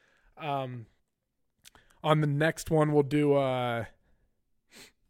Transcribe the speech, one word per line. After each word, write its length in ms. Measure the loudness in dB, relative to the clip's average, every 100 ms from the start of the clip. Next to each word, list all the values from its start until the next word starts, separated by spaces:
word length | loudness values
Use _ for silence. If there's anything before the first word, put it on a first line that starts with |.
| _ _ _ -12
Um, 480 | -6 -6 -6 -12 -16 _ _ _ _ _ _ _ -20 -20 _ _
on 200 | 0 2
the 60 | 2
next 440 | 0 -2 -2 -2
one, 220 | 0 4
we'll 100 | 2
do, 300 | 2 0 2
uh, 500 | 2 2 -2 -2 -4 -6 _ _ _ _ _ _ _ _ -20 -20 _